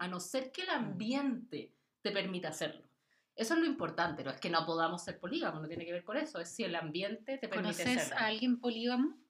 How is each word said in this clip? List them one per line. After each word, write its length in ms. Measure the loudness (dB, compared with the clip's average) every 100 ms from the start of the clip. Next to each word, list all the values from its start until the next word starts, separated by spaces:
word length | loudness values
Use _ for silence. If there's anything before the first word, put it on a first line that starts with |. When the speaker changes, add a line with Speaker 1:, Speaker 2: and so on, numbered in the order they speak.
Speaker 1:
a 80 | -4
no 100 | -4
ser 320 | -2 -2 -2
que 120 | -4
el 60 | -2
Speaker 2:
Mm. 40 |
Speaker 1:
ambiente 1000 | 0 0 -2 0 2 2 0 -4 -10 -10 _ _ _
te 80 | -2
permita 380 | 0 0 -2 -4
hacerlo. 340 | -2 -4 -6 -18 _ _ _ _ -2
Eso 180 | 2
es 60 | 4
lo 60 | 4
importante, 580 | 2 0 2 2 0
no 60 | -4
es 80 | -2
que 100 | 2
no 160 | 2 2
podamos 380 | 2 2 0
ser 160 | -6 -6
polígamos, 420 | -4 -2 -2 -2
no 60 | -6
tiene 180 | -6 -4
que 60 |
ver 100 | -6
con 140 | -2 -2
eso, 240 | -2 -4
es 80 | -6
si 160 | -4
el 100 | -2
ambiente 640 | -2 -2 -2 -2 -4 -6 -4
te 80 | -2
permite 360 | 0 0 2
Speaker 2:
¿Conoces 180 | 2 2 2
Speaker 1:
serlo. 80 | 2
Speaker 2:
a 100 | 2
alguien 320 | 4 2 4
polígamo? 580 | 2 0 2 4 2 0